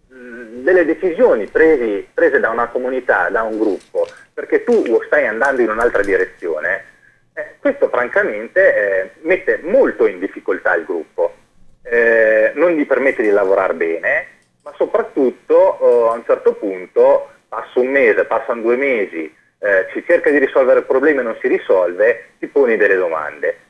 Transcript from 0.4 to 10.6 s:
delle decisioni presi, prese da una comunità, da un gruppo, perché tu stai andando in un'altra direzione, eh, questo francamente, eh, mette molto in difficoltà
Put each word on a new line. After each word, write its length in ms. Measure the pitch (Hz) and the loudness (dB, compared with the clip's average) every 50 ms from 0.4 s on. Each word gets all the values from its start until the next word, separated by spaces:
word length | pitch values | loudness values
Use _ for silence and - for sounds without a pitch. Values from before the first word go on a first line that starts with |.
| 117 110 117 123 | -18 -16 -12 -6
delle 220 | 131 - - 185 165 | 0 2 4 4 4
decisioni 640 | 147 160 - 190 185 160 196 254 214 143 113 95 - | 2 0 -2 -2 -4 0 2 2 4 2 2 -2 -2
presi, 600 | - - 156 160 156 131 120 110 101 95 92 - - | 0 2 4 4 4 2 0 -2 -4 -6 -8 -8 -2
prese 240 | - 170 151 135 127 | 0 2 2 2 2
da 120 | 101 113 | 0 0
una 180 | 113 120 120 117 | -2 -2 -4 -4
comunità, 640 | - 127 127 127 131 131 123 - 117 98 87 87 | -4 -6 -6 -4 -6 -4 -2 -2 0 0 0 -2
da 120 | 98 113 | -2 -4
un 160 | 110 110 110 107 | -4 -4 -4 -2
gruppo, 480 | 110 104 92 82 - _ - 87 85 - - - - _ | -2 -2 -2 -4 -8 _ -6 -6 -6 -6 -8 -18 -20 _
perché 300 | - - - - - - | -14 -12 -6 -2 -2 0
tu 220 | - 240 240 208 - - - - - | 2 2 2 2 2 2 0 0 0
stai 200 | - - 147 - | 0 0 0 0
andando 340 | - 107 - 139 139 139 123 | 0 -2 -2 -2 0 0 0
in 100 | 120 - | 0 0
un'altra 320 | 110 113 117 120 - 101 | 0 0 -2 0 -2 -2
direzione, 840 | 101 98 95 92 92 - - - 98 85 78 78 78 87 98 - - - _ _ _ _ _ _ _ _ - 160 | -2 -2 0 0 -2 -4 -8 -10 -8 -6 -6 -4 -4 -6 -6 -6 -8 -14 _ _ _ _ _ _ _ _ -14 -14
eh, 160 | 147 - - _ | -14 -14 -10 _
questo 280 | - 285 - - - - | -4 -4 -2 0 -2 -2
francamente, 840 | - 120 123 120 - 202 208 160 110 104 113 120 - 180 196 185 104 | 0 -2 -2 -2 -2 -2 -2 -2 -4 -6 -8 -4 0 2 2 4 2
eh, 360 | 107 104 98 98 95 95 - - - | 2 0 0 -2 -2 -4 -6 -10 -8
mette 380 | 156 160 185 - - 123 113 - | -4 -2 -2 -2 0 -2 -2 -2
molto 440 | 139 165 214 269 220 131 - - 117 | -2 0 2 2 2 2 2 0 0
in 120 | 107 92 90 | 0 -2 -4
difficoltà 560 | 95 - - - - - 92 85 | -8 -8 -10 -8 -6 -6 -6 -4